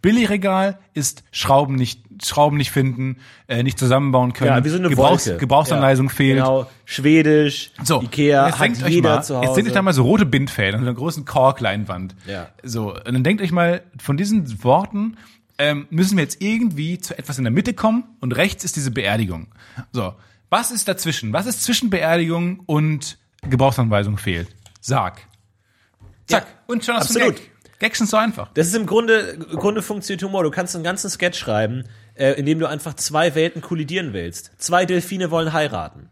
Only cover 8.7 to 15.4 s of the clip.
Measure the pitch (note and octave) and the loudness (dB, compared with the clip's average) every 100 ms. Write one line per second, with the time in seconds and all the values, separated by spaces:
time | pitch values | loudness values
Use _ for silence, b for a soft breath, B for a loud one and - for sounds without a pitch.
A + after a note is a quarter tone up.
8.7 | E3+ C3 E3+ - - - C3 B2+ C3 A3 | 0 2 2 4 2 0 -2 2 2 2
9.7 | G3 F#3+ C#3+ B2+ G#3+ E3 C3+ C#3 - G2 | 0 2 4 4 4 4 2 0 0 0
10.7 | G#2+ B2 A#2 D#3 D#3 C3+ C#3+ C3 C3+ A2 | 0 -2 -2 -6 -6 -2 4 4 4 -2
11.7 | G2+ G2 F2+ F#2+ - B G2 E2+ _ B2+ | -2 -6 -8 -10 -14 B -12 -12 _ -10
12.7 | A2+ A2 - - B2+ C3 G#3 F#3 F3 E3+ | -6 -6 -8 -4 -2 0 -2 -2 0 0
13.7 | F3+ - C3 - C#3 G3+ G#3+ C#3 G#2+ B2 | -2 -6 -12 -4 -2 0 -2 -2 -2 2
14.7 | D3 G3+ G3+ A3 A3 B B | 2 2 -4 -6 -8 B B